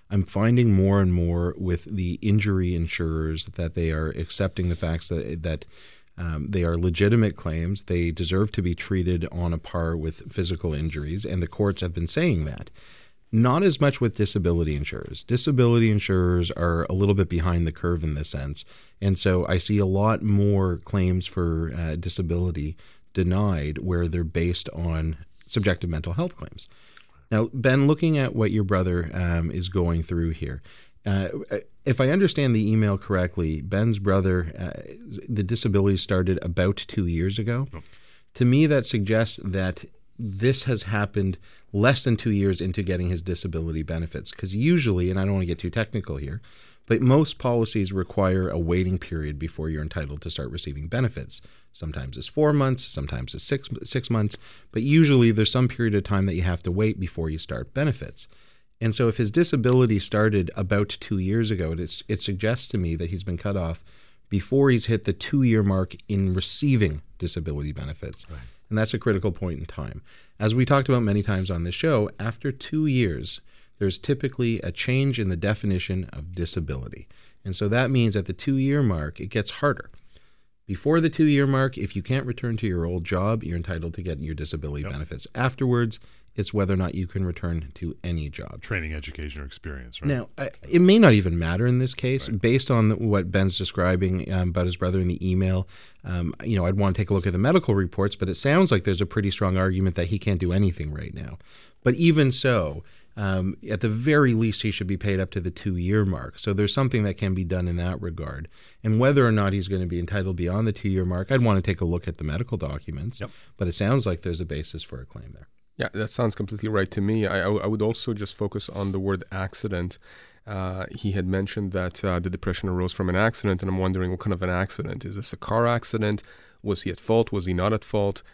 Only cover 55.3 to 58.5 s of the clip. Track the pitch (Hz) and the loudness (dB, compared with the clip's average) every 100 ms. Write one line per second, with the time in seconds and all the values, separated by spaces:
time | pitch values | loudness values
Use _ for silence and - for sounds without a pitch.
55.3 | 107 107 127 123 - 117 101 95 101 98 | 6 4 4 2 2 2 2 2 2 2
56.3 | 85 90 85 90 90 110 92 90 - 80 | 2 0 0 -2 0 0 0 -4 -4 -4
57.3 | 80 - 62 64 135 151 - - - - | -4 -6 -8 -6 -2 0 -2 -6 -14 -20
58.3 | - - | -20 -20